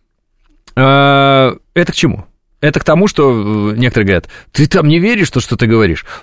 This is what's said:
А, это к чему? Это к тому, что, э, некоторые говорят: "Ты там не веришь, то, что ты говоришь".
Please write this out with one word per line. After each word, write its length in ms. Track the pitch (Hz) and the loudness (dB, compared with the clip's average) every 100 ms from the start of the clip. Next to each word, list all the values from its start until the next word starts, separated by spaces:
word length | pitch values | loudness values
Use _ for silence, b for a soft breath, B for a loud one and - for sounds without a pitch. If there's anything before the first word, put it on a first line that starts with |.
| _ _ _ _ _ _ - | _ _ _ _ _ _ -8
А, 800 | 131 131 139 139 139 139 135 131 - _ | 0 2 2 2 2 2 2 0 -2 _
это 180 | 175 147 | -4 -2
к 20 | |
чему? 300 | - 147 101 - _ _ _ | -2 -2 -4 -12 _ _ _
Это 180 | 151 - | -4 -2
к 40 | |
тому, 220 | - 160 202 | 0 0 0
что, 640 | - 139 113 104 107 104 | 0 0 0 -2 -4 -4
э, 40 | 117 | -2
некоторые 300 | 123 113 98 | -2 0 0
говорят: 220 | 87 - B B | -2 -4 B B
"Ты 160 | - 147 | -2 0
там 220 | 185 151 | 2 2
не 100 | 165 | 2
веришь, 320 | 208 226 170 | 0 -2 -2
то, 100 | 123 | -4
что 180 | - 113 | -4 -2
ты 80 | 113 | 0
говоришь". 400 | 113 98 78 B B | 2 0 -2 B B